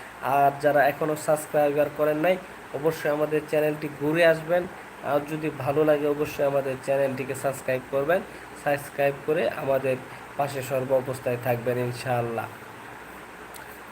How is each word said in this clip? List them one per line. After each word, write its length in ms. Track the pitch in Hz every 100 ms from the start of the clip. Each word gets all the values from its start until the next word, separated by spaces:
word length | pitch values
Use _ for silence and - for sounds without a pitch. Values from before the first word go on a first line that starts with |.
| - -
আর 280 | 127 139 143 139
যারা 260 | 147 143 135
এখনও 300 | 147 156 151
সাবস্ক্রাইবার 720 | - 151 - 151 147 143 147 147
করেন 200 | 151 151
নাই, 200 | 170 185 - - -
অবশ্যই 360 | 135 151 160 160
আমাদের 300 | 147 151 151 151
চ্যানেলটি 400 | 151 151 151 151 139
ঘুরে 260 | 143 165 165
আসবেন। 400 | 160 160 175 180 - - -
আর 160 | - 147 147
যদি 200 | 156 156 139
ভালো 260 | 135 143
লাগে, 220 | 156 147 147
অবশ্যই 400 | 147 151 - 143
আমাদের 300 | 139 135 131
চ্যানেলটিকে 500 | 131 139 139 127 131
সাবস্ক্রাইব 480 | 127 139 135 - 131 -
করবেন, 300 | 139 143 185 - - - -
সাবস্ক্রাইব 500 | - 143 - - 143 139 -
করে 240 | 160 117
আমাদের 460 | - 147 135 131 127 - - - -
পাশে 260 | 143 131
সর্ব 300 | 127 135 131
অবস্থায় 440 | 131 127 127 - 120
থাকবেন 340 | 127 120 127 123
ইনশাআল্লাহ। 680 | 123 120 131 123 120 113 110 - - - - - - - - - - - - - -